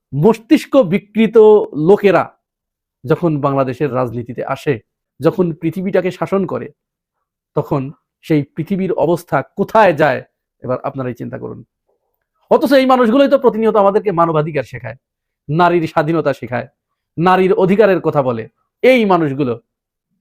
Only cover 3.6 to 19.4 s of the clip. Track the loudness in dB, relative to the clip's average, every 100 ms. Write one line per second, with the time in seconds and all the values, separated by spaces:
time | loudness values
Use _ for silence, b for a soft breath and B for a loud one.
3.6 | -2 -4 -4 -4 -6 -6 -10 -10 -8 -6
4.6 | -4 -6 -8 _ _ _ -4 -2 -4 -4
5.6 | -6 -6 -4 -2 -2 -6 -4 -2 -2 -6
6.6 | -10 -16 _ _ _ _ _ _ _ -6
7.6 | -4 -4 -6 -12 _ _ -4 -2 -2 -8
8.6 | -6 -4 -4 -2 -2 -2 -4 -6 -4 -6
9.6 | 0 2 4 4 0 0 -8 _ _ _
10.6 | -8 -8 -8 -8 -10 -10 -12 -12 -14 -16
11.6 | -20 _ _ _ _ _ _ _ _ 0
12.6 | 2 2 4 2 2 2 2 2 2 0
13.6 | 0 2 2 2 -2 0 0 0 -2 -6
14.6 | -8 -12 -16 -18 _ _ _ _ -6 0
15.6 | 2 2 0 -2 -2 -2 -2 -4 -6 -8
16.6 | -10 _ _ _ _ -2 2 2 2 2
17.6 | 2 4 2 2 0 -2 -2 -4 -8 _
18.6 | _ _ 2 4 2 0 0 -2